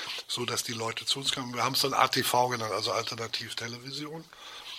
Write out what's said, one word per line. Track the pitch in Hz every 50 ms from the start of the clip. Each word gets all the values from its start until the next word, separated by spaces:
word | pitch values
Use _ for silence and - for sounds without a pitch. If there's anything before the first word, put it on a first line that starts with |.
| - - - - -
so | - - 120 120
dass | 117 117 104 -
die | - 123
Leute | 113 110 113 113 - -
zu | - - 139
uns | 139 -
kamen. | - 143 131 123 120
Wir | 120 117
haben's | 127 135 -
dann | - 135 135
A | - 131
T | 127 - 131
V | 113 - - 123 123 127
genannt, | 123 117 110 107
also | 95 101 110 117
Alternativtelevision. | 98 113 117 - 120 110 113 110 - - 117 110 - - 120 117 117 120 123 139 135 143 151 151 156 165 160 - - - - - - - - - -